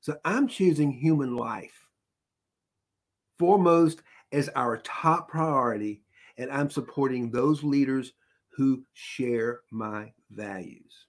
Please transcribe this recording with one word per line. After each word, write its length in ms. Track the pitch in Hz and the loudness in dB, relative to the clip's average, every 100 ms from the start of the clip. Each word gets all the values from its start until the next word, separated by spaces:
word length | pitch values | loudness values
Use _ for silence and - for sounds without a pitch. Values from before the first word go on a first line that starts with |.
So 160 | - 151 | -8 -6
I'm 220 | 156 226 277 | -2 0 0
choosing 460 | - 185 151 147 | 4 2 4 0
human 440 | 123 151 156 131 120 | 2 2 2 0 -4
life 500 | 117 110 104 - _ _ _ _ _ _ _ _ _ _ _ _ _ _ _ _ | -6 -8 -12 -20 _ _ _ _ _ _ _ _ _ _ _ _ _ _ _ _
foremost 640 | 170 202 175 170 165 160 _ - _ | 4 6 6 6 4 2 _ -20 _
as 160 | 143 135 | -2 -2
our 280 | 135 123 113 | -2 -2 -4
top 500 | - - 214 220 - | -8 -2 0 0 -2
priority, 760 | 160 160 139 120 107 104 107 _ _ - - | -2 0 2 0 -2 -6 -8 _ _ -20 -12
and 140 | 127 | -8
I'm 180 | 139 143 | -2 -2
supporting 600 | 143 123 - 135 127 120 | -4 -8 -2 -2 -2 -4
those 340 | 120 139 151 | 0 0 0
leaders 480 | 147 143 135 131 127 _ _ _ _ | 0 0 0 -2 -6 _ _ _ _
who 360 | - 135 127 - | -2 0 0 -4
share 720 | - - - 127 120 113 120 _ | -20 -16 -6 -2 -2 -2 -6 _
my 400 | 110 107 107 107 _ _ | -8 -8 -8 -12 _ _
values. 760 | 101 104 95 85 - _ - | -14 -12 -10 -12 -18 _ -20